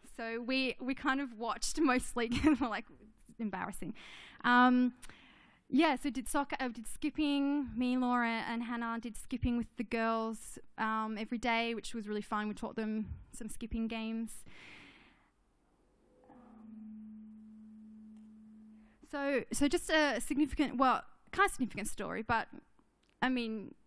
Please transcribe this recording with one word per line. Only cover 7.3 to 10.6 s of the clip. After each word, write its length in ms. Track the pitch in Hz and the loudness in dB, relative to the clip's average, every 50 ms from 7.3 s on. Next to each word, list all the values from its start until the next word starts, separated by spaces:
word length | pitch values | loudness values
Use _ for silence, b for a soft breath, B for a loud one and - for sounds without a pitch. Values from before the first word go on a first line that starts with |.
| 285 277 277 277 285 294 277 240 220 | 4 4 2 2 2 0 0 -2 -2
Me, 220 | 226 254 247 254 | 0 2 2 2
Laura, 460 | 254 254 247 247 240 240 226 226 226 - - | 2 2 2 4 2 2 2 0 -2 -2 -4
and 120 | 233 233 240 | -4 -4 -4
Hannah 360 | 226 240 233 233 226 233 226 | -4 -4 -4 -4 -4 -4 -4
did 160 | 220 240 214 | -6 -8 -10
skipping 420 | - - - - 233 - 247 240 | -10 -8 -6 -4 0 0 2 2
with 100 | 240 220 - _ | 0 -2 -4 _
the 60 | - 233 | -8 -4
girls, 720 | - 233 226 226 226 226 226 220 226 226 208 - - - - | -2 0 0 2 2 2 0 0 -2 -4 -6 -10 -14 -14 -14